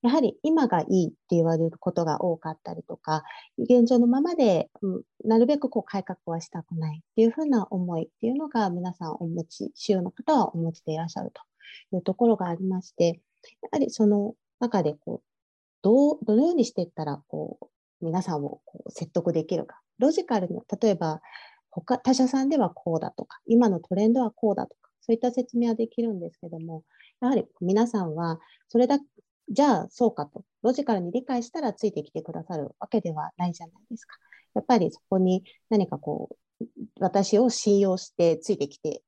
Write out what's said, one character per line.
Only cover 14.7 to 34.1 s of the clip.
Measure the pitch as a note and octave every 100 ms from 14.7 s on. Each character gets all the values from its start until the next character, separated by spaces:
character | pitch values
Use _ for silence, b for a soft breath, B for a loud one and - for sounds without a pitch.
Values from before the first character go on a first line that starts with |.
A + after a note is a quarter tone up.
| G#3
で | D3
こ | D3 - -
う、 | _ _ _ _ _ _
ど | F#3+ A#3+ C#4+
う、 | D4+
ど | -
の | G#3+
よ | D#4
う |
に | F4
し | A#3
て | -
い | E3+
っ |
た | -
ら | D3+ C#3+ _
こ | D#3 - -
う、 | - _ _ _
皆 | E3 E3+
さ | -
ん | D#3
を | C#3+ -
こ | - - -
う |
説 | - E3
得 | - E3+
で | D#3+
き | D#3+ E3+
る |
か。 | D3 - _ _
ロ | B3+
ジ | D#4+ F4
カ | A3
ル | F3
に、 | F3+ - G3+
例 | A3+
え |
ば、 | F3 E3 D#3 B B B B _
他、 | - - B3+
他 | -
社 | C4 B3+
さ | C4+
ん | C4+
で | D4+
は | F#3+
こ | - -
う | E3
だ | -
と | -
か、 | - - -
今 | A3+ A#3+
の | F3+
ト | -
レ | F#3 G#3+
ン |
ド | A#3+
は | A#3
こ | - A3
う | G3
だ | -
と | _
か、 | _ _
そ | -
う |
い | A3+
っ |
た | B3
説 | A#3+ B3+ A#3+
明 | A#3
は |
で | A3+ A3+
き | -
る | A#3
ん | G3
で | E3+
す | _
け | F3
ど | E3
も、 | E3 D#3+ _ b b _
や | B3
は |
り | B3+ - _
皆 | F3 G3+ A#3
さ | A3
ん | F3
は | D#3 E3+ D#3+ b b _
そ | A3+
れ | B3
だ、 | C#4+ C#4+ _ _ _ -
じ | G3
ゃ | D4 G3+
あ | -
そ | - A#3+
う |
か | - D3
と、 | - - _
ロ | A3
ジ | B3+
カ | C#4+
ル | G3+
に | F3
理 | G#3
解 | B3+ B3
し | A#3
た | E4+
ら | C4+
つ | G3 G#3+
い |
て | -
き | -
て | -
く | D#3+
だ | D#3+
さ | E3 E3
る | C#3 -
わ | G3+
け | -
で | F3
は | D#3 D#3 -
な | F3+
い |
じ | E3+
ゃ | E3
な |
い | _ _
で | A3+
す |
か。 | -